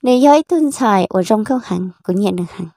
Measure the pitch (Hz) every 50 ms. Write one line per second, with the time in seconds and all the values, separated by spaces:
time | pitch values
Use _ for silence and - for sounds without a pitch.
0 | - 247 254 254 262 285 285 302 311 _ 359 330 311 285 277 - 269 226 202 190
1 | 180 - - 190 180 - 226 214 214 - 269 254 233 - 190 180 180 185 175 _
2 | _ - 185 185 208 196 180 175 175 170 - - 180 165 _